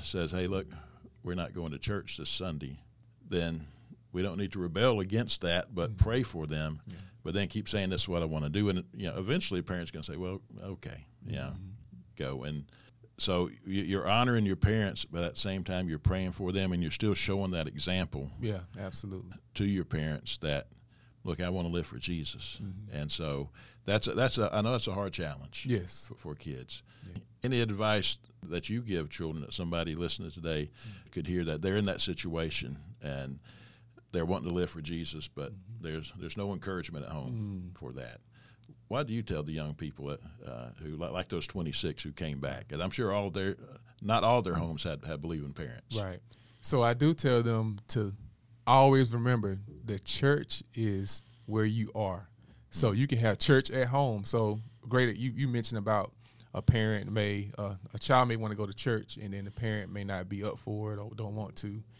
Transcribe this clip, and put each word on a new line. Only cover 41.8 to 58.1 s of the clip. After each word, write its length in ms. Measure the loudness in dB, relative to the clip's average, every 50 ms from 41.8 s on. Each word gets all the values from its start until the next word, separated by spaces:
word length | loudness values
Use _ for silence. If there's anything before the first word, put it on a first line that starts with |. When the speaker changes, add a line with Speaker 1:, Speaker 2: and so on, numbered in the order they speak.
| -2 -2 -4 -4 -8
Speaker 1:
who 100 | -10 -8
came 280 | -6 -6 -4 -4 -4
back? 320 | -4 -6 -6 -6 -8 -8 -4
And 100 | -4 -2
I'm 80 | -2
sure 220 | -2 -2 0 0 2
all 160 | 0 0 0
their, 260 | -2 -2 -2 -2 -2 -4 -8 -18 -20 -20 -20 -20 -16 -6
not 240 | 0 2 4 6 6
all 160 | 6 6 6
their 140 | 4 2 2
homes 280 | 0 0 0 -2 -2 -2
had, 220 | -4 -4 -4 -4
had 160 | -6 -6 -4
believing 320 | -4 -4 -4 -4 -4 -6 -8
parents. 420 | -8 -8 -10 -10 -12 -10 -6 -4
Speaker 2:
Right. 260 | -4 -4 -4 -6 -10 -14 -18 -20 -20 -20 -20 -14 -8 -2
So 200 | 2 4 6 6
I 120 | 6 6
do 180 | 6 6 4 6
tell 300 | 6 4 6 6 6 6
them 380 | 6 4 4 2 0 -2 -4 -2 0
to 260 | 0 2 0 0 -2 -6 -10 -16 -20 -20 _ -20 -20 -2 4
always 460 | 8 10 12 12 12 10 10 8 6 4
remember 460 | 2 4 4 4 4 4 0 -2 -4 -6 -10 -14 -10 -6
the 140 | -4 -4 -4
church 640 | -2 -2 0 4 6 6 6 4 2 -2 -4 -6 -6 -6 -4
is 480 | 0 0 2 2 0 0 0 0 -2 -4 -8 -20 -16 -8
where 180 | -2 2 4 4
you 260 | 4 4 2 0 0 0
are. 340 | -2 -2 -2 -2 -4 -8 -12 -18 -20 -20 -20 -20 -20 -14 -8
So 220 | -2 2 4 4 6
Speaker 1:
Mm. 40 |
Speaker 2:
you 100 | 4 4
can 120 | 4 4 4
have 200 | 4 4 4 6
church 320 | 6 8 8 8 8 6
at 180 | 2 0 2 2
home. 360 | 2 2 2 2 2 0 0
So 360 | 0 2 2 2 2 0 -2 -4 -10 -14 -16 -4 2
great, 280 | 4 4 6 4 4
you, 160 | 0 -2 -2 -2
you 160 | 0 0 2
mentioned 300 | 2 0 0 0 -2 -2
about 340 | 2 2 2 2 2 0 -6 -14 -20 -20 -20 -20 -16 -10 -6
a 80 | 0 4
parent 480 | 6 6 6 6 4 2 2 0 -2
may, 400 | 0 0 2 2 0 -2 -4 -6 -6 -6
uh, 160 | -6 -4 -6 -8 -10 -10 -8
a 60 | -4
child 300 | 2 6